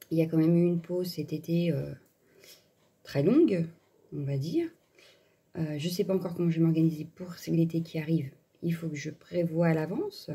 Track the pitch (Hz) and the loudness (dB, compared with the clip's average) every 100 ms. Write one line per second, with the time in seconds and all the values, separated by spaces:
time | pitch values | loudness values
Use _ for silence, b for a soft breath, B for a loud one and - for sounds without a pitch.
0 | - 165 160 160 160 170 175 175 170 180 | -2 0 2 4 4 6 4 2 -2 -4
1 | 180 160 147 156 170 170 170 139 143 135 | -4 -6 -6 -6 -2 0 2 0 -4 -10
2 | _ _ B B B B B _ _ _ | _ _ B B B B B _ _ _
3 | - 139 156 294 294 180 165 - _ _ | -4 0 4 6 4 2 -2 -8 _ _
4 | _ 147 139 139 156 330 330 - _ b | _ -8 -4 -4 -2 -4 -4 -8 _ b
5 | b b b b _ 175 156 147 170 - | b b b b _ -6 -6 -4 -4 -2
6 | 190 185 185 175 170 160 165 160 160 156 | -2 -2 -2 -2 0 4 4 4 2 2
7 | 165 - 180 175 - 165 165 165 165 160 | -8 -14 -14 -10 -2 2 2 0 -4 -6
8 | 156 160 135 - _ _ 170 165 165 147 | 0 0 -2 -12 _ _ -4 -4 -6 -8
9 | 151 135 - 175 165 160 170 156 156 240 | -10 -12 -6 -4 -2 0 2 2 0 -4
10 | 415 - - | -6 -8 -12